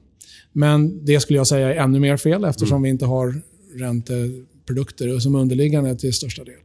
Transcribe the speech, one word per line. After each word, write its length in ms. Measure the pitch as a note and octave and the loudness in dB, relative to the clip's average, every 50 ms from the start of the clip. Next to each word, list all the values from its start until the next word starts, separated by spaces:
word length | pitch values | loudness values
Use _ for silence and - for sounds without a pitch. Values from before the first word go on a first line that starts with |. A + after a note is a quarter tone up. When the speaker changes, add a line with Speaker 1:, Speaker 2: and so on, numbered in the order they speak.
| _ _ _ - - - - - - _ - | _ _ _ -20 -20 -20 -20 -20 -18 _ -2
Speaker 1:
Men 520 | D3 D3 D3 D3+ D3 D3+ E3 G3 E3+ D3+ | 2 2 4 4 4 2 2 -2 -2 0
det 140 | D3 D3 C#3+ | 2 2 2
skulle 200 | - - D3 C3+ | 4 2 2 2
jag 80 | C3+ | 2
säga 260 | - D3 C3+ C3+ C3 - | 2 2 2 2 0 0
är 100 | D#3+ C#3 | 0 2
ännu 160 | C3 C3+ C#3 | 2 2 4
mer 180 | C#3+ C#3 C#3+ | 4 2 2
fel, 260 | C#3 - D#3 E3+ G3+ G#3 | 2 2 0 0 0 0
eftersom 300 | D#3+ B2+ - A2 G#2 C#3+ | -2 -2 0 0 0 0
Speaker 2:
Mm. 80 | C#3 C3+ | 0 0
Speaker 1:
vi 60 | C3+ | 0
inte 160 | C3 B2+ C3+ | 0 0 0
har 360 | B2 C3 C3 B2+ B2+ C3 D#3 - - _ _ _ - C3+ B2+ | 0 0 0 -2 -2 -4 -6 -10 -14 _ _ _ -18 -12 -8
ränteprodukter 1400 | B2+ B2 A#2+ A#2+ A#2 B2 B2+ B2 A#2+ B2 B2+ B2+ C3 _ _ _ _ - B2 C3 C#3 - - - C3 A#2+ C3 B2 | -6 -4 -4 -4 -4 -4 -4 -4 -4 -4 -6 -10 -16 _ _ _ _ -6 -4 -4 -4 -6 -6 -6 -4 -4 -2 0
som 160 | A2+ C#3 C#3 | 0 2 2
underliggande 600 | C3+ C3 C3 B2+ C3 D3 D3+ D3+ D3 C#3 C3 B2+ | 2 2 2 2 2 2 2 2 0 0 0 -2
till 180 | B2 - C3 B2 | -2 -4 -4 -4
största 300 | - D3 B2 - - B2+ | -4 -6 -8 -10 -12 -14
del. 100 | B2 B2 - | -18 -20 -20